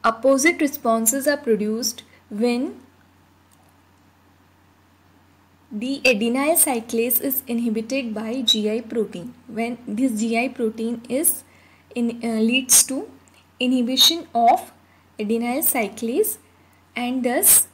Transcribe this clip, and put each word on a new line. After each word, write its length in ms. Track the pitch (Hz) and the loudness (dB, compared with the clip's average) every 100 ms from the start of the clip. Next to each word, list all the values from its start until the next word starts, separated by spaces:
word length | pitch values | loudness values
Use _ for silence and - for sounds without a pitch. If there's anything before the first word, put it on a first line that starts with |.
Opposite 580 | 226 226 269 269 302 349 | 0 2 4 6 4 2
responses 640 | 294 - 233 226 226 277 269 | -2 0 0 2 2 0 0
are 100 | 285 | 0
produced 680 | 269 208 214 220 254 - - - _ | 0 0 0 -2 -4 -8 -20 -20 _
when 520 | 208 240 240 302 415 - _ _ _ _ _ _ _ _ _ _ _ _ _ _ _ _ _ _ _ _ _ _ _ _ _ _ _ _ | -2 0 0 -4 -8 -20 _ _ _ _ _ _ _ _ _ _ _ _ _ _ _ _ _ _ _ _ _ _ _ _ _ _ _ _
the 300 | 208 254 277 262 | -6 -4 0 2
adenyl 500 | 214 233 254 285 339 | 2 2 2 2 2
cyclase 640 | 311 240 226 233 240 - | 2 -2 -2 -2 0 0
is 200 | 277 262 - | -2 -4 -4
inhibited 680 | 233 233 214 220 269 240 | -4 -2 -4 -4 -4 -4
by 280 | 214 220 254 | -8 -6 -4
G 280 | 220 208 208 | 0 0 0
I 120 | 226 | -2
protein. 520 | 233 240 208 180 202 - - | -4 -4 -4 -6 -14 -18 -12
When 300 | 220 233 240 - | -6 -6 -6 -8
this 320 | 214 262 214 | 0 0 0
G 180 | 226 226 | 0 0
I 100 | 254 | -2
protein 520 | 254 220 226 226 233 - | -2 -4 -2 -6 -6 -4
is 340 | 247 339 - - - _ _ _ 240 | 0 0 -2 -10 -20 _ _ _ -4
in, 240 | 233 233 | -4 -2
uh, 160 | 233 220 | -4 2
leads 420 | 226 254 262 - | 2 2 2 2
to 260 | - 269 440 - _ _ _ _ | 2 -4 -8 -16 _ _ _ _
inhibition 680 | 254 254 240 262 - 339 339 233 | 0 0 0 2 2 2 -4 4
of 360 | 233 370 - - _ _ _ - | 4 4 0 -20 _ _ _ -8
adenyl 460 | 208 233 240 254 | -2 0 0 0
cyclase, 720 | - 254 202 - 226 277 427 - _ _ _ _ _ - | 0 0 -2 -4 -2 0 0 -2 _ _ _ _ _ -6
and 280 | 247 254 | -4 -2
thus 440 | 240 269 415 - - | 0 2 4 4 2